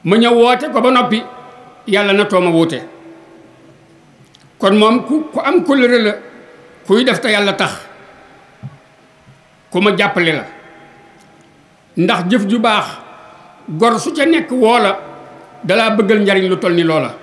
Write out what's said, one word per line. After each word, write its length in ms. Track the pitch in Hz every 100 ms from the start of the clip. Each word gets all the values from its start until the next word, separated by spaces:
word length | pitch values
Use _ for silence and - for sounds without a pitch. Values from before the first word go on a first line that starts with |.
Ma 120 | 165 214
ñëw 180 | 240
woote 360 | 240 240 247 302
ko 80 | 269
ba 100 | 247
noppi, 320 | 254 208 220 - - - - - - -
yàlla 260 | 202 202
na 120 | 196
tooma 260 | 202 180 175
wuute. 320 | 165 160 127 - - - - - - - - - _ _ _ _ _ - _ _ _
Kon 160 | 196 208
moom 280 | 214 240
ku, 240 | - 302 -
ku 80 | 285
am 240 | 262 349
kóllëre 340 | - 277 247 240
la, 100 | 214 208 - - - - - - -
kuy 180 | 208
def 160 | 254 190
te 80 | 240
yàlla 240 | 208 202
tax, 200 | - 170 - - - - - - - _ _ - - _ _ _ _ _ _ _ _ _
ku 100 | 180
ma 140 | 202 190
jàppale 360 | 202 180 165
la. 120 | 151 - - - - - - - _ _ _ _ _ _ _ _ -
Ndax 280 | 170 202 180
jëf 160 | 233 196
ju 100 | 233
baax, 280 | 220 208 - - - - - - - - -
gor 300 | 156 233 226
su 120 | -
ca 120 | 302 285
nekk 240 | 330 -
woo 280 | 254 220 240
la, 200 | 202 196 - - - - - -
dalaa 260 | 147 202 220 214
bëggal 240 | 202 214
njariñ 280 | 202 190 190
lu 80 | 185
toll 160 | 185
ni 80 | 170
loola. 320 | 165 156 123 -